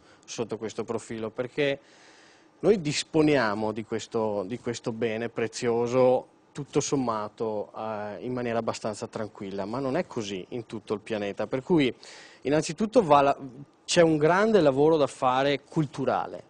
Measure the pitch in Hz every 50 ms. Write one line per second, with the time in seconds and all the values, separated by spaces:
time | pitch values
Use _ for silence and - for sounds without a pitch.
0 | _ - - _ _ - - - 117 101 113 104 113 104 - - 110 - 117 110
1 | - - 117 110 110 110 - - 123 123 - 147 143 139 139 139 _ _ _ -
2 | - - - - - - _ _ _ _ _ _ - 175 220 196 151 151 - -
3 | - - - 160 151 151 147 135 113 107 101 107 107 107 107 117 107 - 113 107
4 | - - - 117 110 107 104 101 92 95 123 120 - 127 117 - - 127 113 113
5 | 120 113 107 113 117 113 - - 117 110 - - 123 120 117 120 120 120 123 131
6 | 127 127 127 127 - - _ _ _ _ - - 143 - - 151 - - 151 139
7 | 127 120 113 107 104 104 - - 117 110 107 104 98 - - - 110 110 110 104
8 | 104 104 104 85 92 127 127 123 120 120 113 117 113 117 104 - - 113 107 -
9 | 117 107 - 110 113 101 - - 107 98 95 98 95 101 117 135 139 131 131 175
10 | 180 - - 120 107 98 101 92 - - - 123 113 - 120 107 - - 110 101
11 | - - 113 104 101 101 92 - 107 - - 131 - - 185 156 139 120 107 -
12 | - - - - - - - - - 127 147 156 151 - 156 - 220 214 - 262
13 | 202 147 147 143 139 139 135 - 135 131 117 135 - - _ _ _ - - 175
14 | 170 165 156 151 147 156 175 190 214 226 220 196 151 143 131 135 147 160 165 156
15 | 139 127 - - 135 127 127 131 139 143 143 131 - _ - 165 156 127 - 147
16 | 131 120 104 90 - 92 92 90 - _